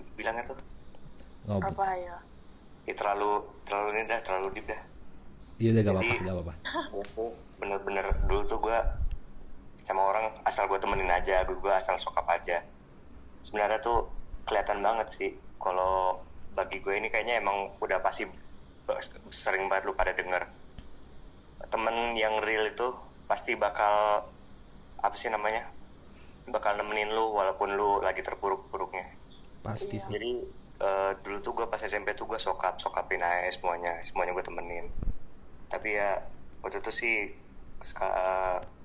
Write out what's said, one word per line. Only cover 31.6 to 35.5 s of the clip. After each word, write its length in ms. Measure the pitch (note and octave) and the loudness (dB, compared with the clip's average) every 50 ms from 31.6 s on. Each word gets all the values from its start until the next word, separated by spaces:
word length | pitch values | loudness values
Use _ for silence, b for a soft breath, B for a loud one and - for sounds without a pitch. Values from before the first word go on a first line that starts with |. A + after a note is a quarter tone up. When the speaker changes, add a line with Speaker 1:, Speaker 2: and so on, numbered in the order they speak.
| A#2 | -2
Speaker 1:
pas 140 | A2 - G#2+ | -2 -2 -2
S 160 | A#2 G2+ G2 | -2 -2 -2
M 80 | G#2 G2 | -2 0
P 80 | G2+ | -2
tuh 160 | G#2 - - - | -2 -2 -4 -4
gue 100 | A2+ G#2+ | -4 -2
sokap, 380 | - G2 F2+ - - F2+ F2+ - | 0 -2 0 0 0 0 0 -2
sokapin 460 | - - - - F2 - F#2+ F2+ F2 | -4 -2 -2 -2 -2 0 0 2 2
aja 260 | E2+ F2 F2+ F2+ F#2 | 2 2 2 2 0
semuanya, 480 | F#2 - - F2+ E2+ E2+ F2 F2 E2+ E2 E2+ | 0 0 0 0 0 0 0 -2 -2 -2 -4
semuanya 320 | - - F#2 F2+ F2 F2+ | -4 -2 0 0 0 0
gue 80 | F#2 F2 | -2 -4
temenin. 420 | F2 E2+ E2+ E2+ E2+ F2 E2+ E2+ F2 - - - - - - - - - - - - | -4 -4 -6 -4 -4 -4 -4 -4 -2 -2 0 2 4 2 2 0 -4 -8 -10 -12 -14